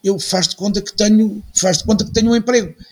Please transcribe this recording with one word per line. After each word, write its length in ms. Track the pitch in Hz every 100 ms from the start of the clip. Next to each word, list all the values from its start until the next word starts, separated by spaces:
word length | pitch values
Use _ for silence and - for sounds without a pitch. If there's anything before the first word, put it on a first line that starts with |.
Eu 160 | 196 196
faz 280 | - 185 175
de 80 | -
conta 260 | 202 196
que 120 | 202 -
tenho, 480 | 214 214 214 208 - -
faz 240 | 190 165
de 40 |
conta 220 | - 208 -
que 60 |
tenho 200 | - 226
um 40 | 233
emprego, 380 | 233 247 170 - -